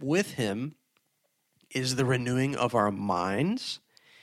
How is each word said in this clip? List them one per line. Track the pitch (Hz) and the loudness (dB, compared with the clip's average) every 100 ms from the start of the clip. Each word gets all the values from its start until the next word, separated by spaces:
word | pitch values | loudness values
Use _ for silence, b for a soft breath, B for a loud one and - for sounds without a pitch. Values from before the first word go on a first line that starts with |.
with | 131 170 202 | 0 0 0
him | - 110 101 139 - _ _ _ _ _ _ _ _ _ | -2 -2 -2 -6 -12 _ _ _ _ _ _ _ _ _
is | 131 127 127 | -4 -2 0
the | |
renewing | 131 131 123 127 135 | 2 2 0 0 0
of | 139 123 | 0 0
our | 117 104 | 2 2
minds. | 98 101 90 90 101 165 254 - - b b b b | 2 0 0 2 2 0 -2 -6 -12 b b b b